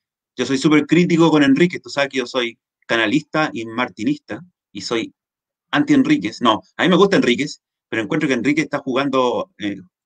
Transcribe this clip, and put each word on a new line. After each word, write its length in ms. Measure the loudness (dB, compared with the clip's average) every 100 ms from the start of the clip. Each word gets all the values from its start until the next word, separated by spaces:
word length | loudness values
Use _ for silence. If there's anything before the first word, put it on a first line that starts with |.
| _ _ _ -6
yo 100 | -4
soy 120 | 0
súper 280 | 2 2 4
crítico 440 | 2 4 4 4
con 120 | 4
Enríquez, 400 | 4 4 2 -2
tú 80 | -8
sabes 200 | -4 -4
que 80 | -4
yo 80 | -4
soy 320 | -4 -4 -8 _ _ -4
canalista 640 | -2 0 0 -2 -4 -4
y 140 | -6 -10
martinista, 760 | -6 -6 -4 -4 -4 -8 -14 -16 _ _
y 100 | -14
soy 320 | -6 -6 -6 _ _ _ _ _ _
anti-Enríquez. 720 | -2 2 2 2 0 -2 -2
No, 200 | 0 0 -4 -4
a 80 |
mí 40 | 2
me 80 | 4
gusta 200 | 4 4
Enríquez, 460 | 2 0 -4 -10 _ _ _
pero 140 | -6
encuentro 260 | -4 -2 -2
que 60 |
Enríquez 300 | -2 0 -2
está 140 | -2 -4
jugando, 720 | -4 -2 0 0 0 -2 -6 -8
eh, 180 | -8 -8 -14 _